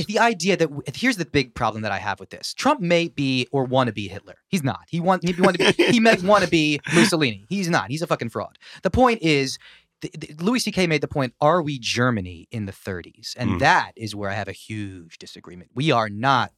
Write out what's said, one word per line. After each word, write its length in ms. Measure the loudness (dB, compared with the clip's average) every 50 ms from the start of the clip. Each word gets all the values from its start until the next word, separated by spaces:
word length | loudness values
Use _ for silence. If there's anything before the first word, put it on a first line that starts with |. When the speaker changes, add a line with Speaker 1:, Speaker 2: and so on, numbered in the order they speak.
| -4
Speaker 1:
the, 60 | -2 0
the 40 | 2
idea 380 | 2 2 0 0 0 0 2
that 100 | 2 2
w-, 160 | 0 0 -6 -10 -10 -8
here's 220 | -2 0 0 0
the 80 | 0 -4
big 300 | 0 0 0 0 0 -4
problem 280 | -4 -2 -2 -2 -4
that 100 | -4 -4
I 60 | -4 -4
have 200 | -4 -6 -8 -8
with 120 | -10 -14
this. 220 | -16 -12 -12 -12 -10
Trump 260 | -2 0 0 0 0
may 260 | 2 2 2 2 2 0
be 380 | -2 -2 -2 0 0 0 -2 0
or 120 | -2 -2 0
wanna 280 | 2 2 2 2 2
be 160 | 0 -4 -8 -8
Hitler. 260 | -10 -14 -16 -18 -20 -20 _ _
He's 160 | -4 -2 -2
not. 160 | -2 -4 -6 -8 _
He 100 | -6 -2
want, 240 | 2 2 2 2 0
he 160 | -2 0 2
wanna 180 | 2 2 2 4
be, 140 | 2 2 4 4
he 220 | 2 4 4 6
may 160 | 6 6 4
Speaker 2:
<laughs> 60 | 4 4
Speaker 1:
wanna 240 | 4 4 4 4 4
be 320 | 2 2 2 2 0 -2 -4 2
Mussolini. 540 | 4 4 4 4 4 2 0 0 -2 -4 -8 _
He's 220 | -4 -2 0 0
not. 180 | 0 0 0 -2
He's 140 | -4 -6
a 40 | -2 -2
fucking 220 | -2 -4 -4 -6
fraud. 280 | -6 -6 -8 -8 -12 _ -20 -20 -18 -6
The 80 | -4 -2
point 320 | 2 4 4 4 4 2
is, 360 | 2 2 2 2 2 -2 -6 -10 -14 -20 -20 -20 _ _ _ _
the, 80 | -14 -14 -14 -14
the, 160 | -16 -16 -12 -4
Louis 160 | -2 0 0 0
C 140 | -2 -2
K 160 | 0 0 0 0
made 120 | 0 0
the 60 | -2
point, 260 | -2 -2 -2 -2 -2 -2 _
"Are 220 | 2 4 4 4
we 160 | 0 -2 -6 -6
Germany 680 | -6 -4 0 2 2 2 2 0 -4 -8 -12 -14 -14 -12
in 160 | -10 -8 -8
the 60 | -8
thirties?" 640 | -10 -10 -10 -10 -8 -8 -10 -14 -20 _ -14 -14 -10 -6
And 120 | -4 -2
Speaker 2:
Mm. 80 | 0 2
Speaker 1:
that 320 | 2 4 4 2 0 -2 -8
is 220 | -10 -10 -10 -8
where 140 | -6 -6 -4
I 40 | -4
have 140 | -6 -6 -8
a 40 |
huge 640 | -10 -12 -12 -10 -8 -8 -8 -8 -10 -14 -18 -20 -20
disagreement. 540 | -20 -20 -20 -20 -20 -20 -18 -18 -18 -20 -12 _
We 160 | -2 0 2
are 160 | 2 2 2 -2
not 400 | -4 -2 0 2 2 2 2 -2 -4